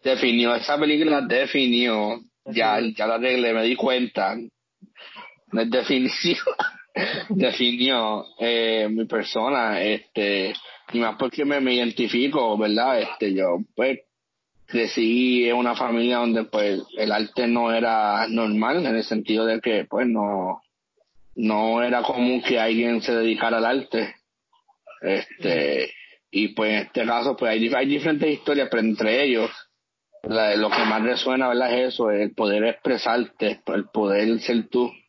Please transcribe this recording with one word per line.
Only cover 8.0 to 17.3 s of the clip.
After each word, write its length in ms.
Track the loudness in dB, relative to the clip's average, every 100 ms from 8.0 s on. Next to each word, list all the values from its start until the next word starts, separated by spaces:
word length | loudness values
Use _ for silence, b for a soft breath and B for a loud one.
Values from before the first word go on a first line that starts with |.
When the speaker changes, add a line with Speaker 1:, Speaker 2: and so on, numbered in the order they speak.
| 0 -2 -6 -4
Speaker 1:
eh, 500 | -2 0 2 0 0
mi 160 | -2 -2
persona, 720 | -2 -2 -2 0 0 0 0
este, 680 | 0 -2 -4 -2 0 0 -2 -6 B B -6
y 60 | -2
más 180 | -2 -2
porque 260 | -6 -2 -2
me, 140 | 0
me 140 | 2
identifico, 840 | 2 0 -2 -2 0 0 0 0 0
¿verdad? 420 | 0 2 2 2
Este, 320 | -2 -4 -2
yo, 240 | 0 0 0 -4
pues, 240 | -2 -2 -2 _ _ _ _ _ _
crecí 800 | -4 -2 -2 0 2 2 2 2 2
en 80 | 2
una 180 | 0 -2
familia 420 | -2 0 0 2
donde, 260 | 2 0
pues, 380 | 0 0 0 -2 -6 -4
el 160 | -2
arte 340 | -2 -2